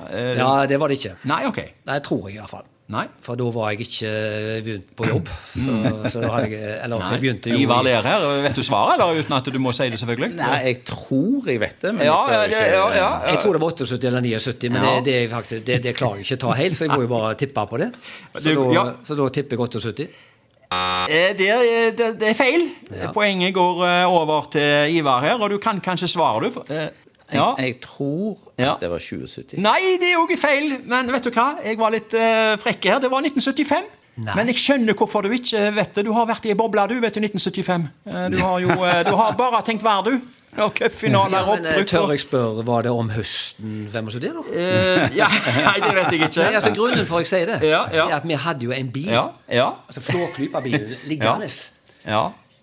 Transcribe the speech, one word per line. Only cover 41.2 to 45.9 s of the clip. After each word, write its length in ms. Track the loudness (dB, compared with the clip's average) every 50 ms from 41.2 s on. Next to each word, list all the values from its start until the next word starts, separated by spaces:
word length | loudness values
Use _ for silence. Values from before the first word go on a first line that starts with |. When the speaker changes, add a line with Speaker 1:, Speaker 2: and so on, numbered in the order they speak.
| 4 4 2 2
Speaker 2:
Ja, 80 | 2
men, 200 | 2 0 0 0
eh, 60 | 0 2
Speaker 1:
opprykk 60 | 2
og 60 | 2
Speaker 2:
tør 220 | 2 2 2 2 2
jeg 100 | 2 0
spørre, 440 | 0 0 0 0 0 0 -2 -2 -2
var 180 | 0 2 2 2
det 80 | 0
om 200 | 0 0 -2 -2
høsten 800 | -2 -2 -2 0 0 0 -2 -4 -6 -8 -10 -8 -8 -8 -8 -8
femogsytti, 400 | -8 -8 -8 -8 -8 -8 -8 -8 -8
da? 80 | -8 -10 -6
Speaker 1:
Eh, 600 | -4 -4 -2 0 2 2 4 4 4 2 2 2 2
ja, 140 | 2 2 4 2 2 0 0
<laughs> 200 | 0 2 4 2
nei, 60 | 2 2 2
det 80 | 2